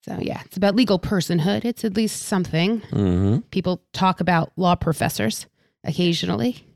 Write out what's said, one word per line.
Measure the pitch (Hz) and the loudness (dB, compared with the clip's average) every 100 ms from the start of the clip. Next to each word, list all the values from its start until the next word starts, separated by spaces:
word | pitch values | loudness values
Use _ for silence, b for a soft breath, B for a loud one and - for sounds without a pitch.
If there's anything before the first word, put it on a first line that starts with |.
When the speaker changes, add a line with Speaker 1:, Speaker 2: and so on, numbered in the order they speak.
Speaker 1:
So, | - - | -10 -8
yeah, | - - - | -6 -8 -10
it's | - | -2
about | 202 202 | 0 2
legal | 254 185 | 4 2
personhood. | - 202 - 175 160 208 233 | 2 -2 0 0 2 0 -2
It's | 233 | -4
at | 220 | -2
least | 196 220 - | 0 -2 -2
something. | - 196 180 160 180 226 - | -2 -2 0 0 0 0 -2
Speaker 2:
Mm-hmm. | - 101 87 98 117 - | 0 2 2 2 2 0
Speaker 1:
People | - 185 180 _ | -4 -2 -4 _
talk | - 190 180 | 0 0 2
about | 185 170 165 - | 2 2 0 0
law | 185 | 2
professors | 175 - 156 - - 220 - - _ _ _ | 2 0 0 -2 0 -2 -2 -12 _ _ _
occasionally. | - 156 175 165 180 196 240 247 - | -8 0 0 0 -2 -2 -2 -4 -14